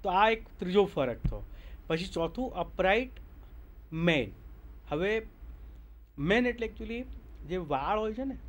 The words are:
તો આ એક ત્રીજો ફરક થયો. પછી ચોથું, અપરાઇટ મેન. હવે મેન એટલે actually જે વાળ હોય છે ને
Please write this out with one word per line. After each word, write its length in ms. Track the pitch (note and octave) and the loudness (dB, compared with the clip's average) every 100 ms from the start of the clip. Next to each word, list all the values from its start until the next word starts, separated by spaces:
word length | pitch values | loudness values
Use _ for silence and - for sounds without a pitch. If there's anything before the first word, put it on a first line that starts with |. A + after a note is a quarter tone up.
તો 80 | G3 | 4
આ 200 | F3+ G#3+ | 6 6
એક 160 | A3+ - - | 6 -2 -6
ત્રીજો 260 | F3+ F#3+ G3 | 4 6 6
ફરક 320 | E3+ C3 A2+ | 4 0 2
થયો. 260 | - G#2 - - - - - | -2 -2 -8 -14 -14 -16 -2
પછી 180 | D#3+ F#3 | -2 0
ચોથું, 480 | E3+ E3 E3 B3+ | -2 -2 -2 -4
અપરાઇટ 580 | F3+ E3+ - F#3 G#3+ B3+ - - - - - - - - | -4 -6 2 4 4 2 -10 -16 -18 -18 -18 -16 -18 -10
મેન. 380 | D#3+ E3+ D#3 G#2 - - - - - - | 2 4 4 0 -6 -16 -16 -16 -16 -6
હવે 360 | D3 F#3+ A3 A3 - - - - - - - - - | 0 2 0 -2 -16 -16 -14 -16 -18 -18 -20 -18 -4
મેન 280 | D3+ A3 B3 | 4 4 4
એટલે 200 | A#3+ A3 | 0 -6
actually 380 | - A3 A#3 B3+ - - - D3 | -6 -8 -8 -8 -12 -14 -16 -6
જે 100 | F#3 | -6
વાળ 420 | D#3 C#3 D3 G#3+ | -2 -2 2 0
હોય 140 | A3 | 0
છે 100 | A3 | -2
ને 140 | C4+ B3+ | -6 -6